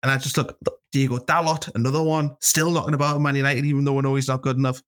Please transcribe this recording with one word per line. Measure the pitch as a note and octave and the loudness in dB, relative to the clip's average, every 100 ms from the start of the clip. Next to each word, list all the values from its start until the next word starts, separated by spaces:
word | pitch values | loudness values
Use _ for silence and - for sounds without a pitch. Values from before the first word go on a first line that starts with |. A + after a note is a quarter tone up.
And | C3 | 0
I | C3+ | 0
just | C3 - | -2 -2
look, | A#2+ - | -4 -4
look, | - - _ | -6 -6 _
Diego | C#3 C3+ B2 | 0 0 -2
Dalot, | - D#3+ D#3+ D#3 D#3 A#2 | 0 0 2 -2 -4 -2
another | A#2+ C#3+ | 0 0
one, | D#3+ D#3 D3 C#3 | 0 0 -2 0
still | - - D#3+ | 0 2 2
knocking | E3 - | 0 0
about | D3+ D3 C#3+ | -2 0 0
Man | D3 C#3 | 0 2
United, | C#3 C3+ | 0 0
even | C#3+ C#3 | 0 2
though | C#3 | 2
we | C3+ | 2
know | C3+ C#3 | 2 0
he's | C3 | 0
not | C3 | -2
good | C3+ B2+ | 0 0
enough. | C3+ C3 | 0 -2